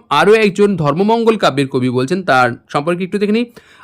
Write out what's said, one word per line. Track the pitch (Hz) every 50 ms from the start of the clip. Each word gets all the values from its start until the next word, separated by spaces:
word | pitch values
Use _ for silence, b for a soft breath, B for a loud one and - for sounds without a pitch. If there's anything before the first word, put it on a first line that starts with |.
| - _
আরও | 143 143 160 190 214
একজন | 226 220 208 - - 208 202 202
ধর্মমঙ্গল | 165 160 151 - 165 196 208 226 233 233 226 220
কাব্যের | 208 - 165 135 135 139 131
কবি | - 131 123 127
বলছেন, | 123 127 127 131 180 196 180
তার | - 139 127 127 123 117 - _ _
সম্পর্কে | - 151 151 165 175 175 190
একটু | 180 196 208
দেখে | 208 202 208
নিই। | 226 240 240 B B B B B B